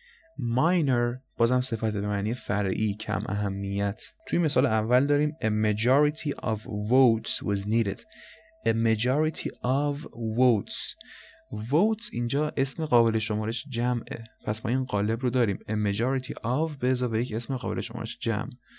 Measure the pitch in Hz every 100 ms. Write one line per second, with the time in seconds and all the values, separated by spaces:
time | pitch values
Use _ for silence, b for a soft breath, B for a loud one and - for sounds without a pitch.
0 | b b b - 120 120 160 180 139 123
1 | 120 127 _ - 117 127 127 110 110 101
2 | 104 101 104 123 - 101 98 - 110 104
3 | - 101 - 101 101 98 98 101 101 -
4 | - _ - 175 160 - 135 110 110 123
5 | 143 147 151 - 110 107 107 104 117 139
6 | 151 151 147 - - 107 110 104 104 127
7 | 123 113 - - 101 101 101 113 101 -
8 | - B B B B B 117 113 113 110
9 | 123 143 156 156 - - 123 139 147 143
10 | 147 - 113 113 127 107 - - - -
11 | B B B B - 107 113 151 214 220
12 | - 120 120 139 151 - 135 - 151 120
13 | 113 110 - 107 107 117 - 117 123 120
14 | - - 110 _ - 110 - 131 131 101
15 | 104 113 127 127 110 95 - 107 104 101
16 | 123 135 - - 113 135 160 139 127 123
17 | 123 110 127 110 - 131 101 101 - -
18 | 101 - 113 107 - - B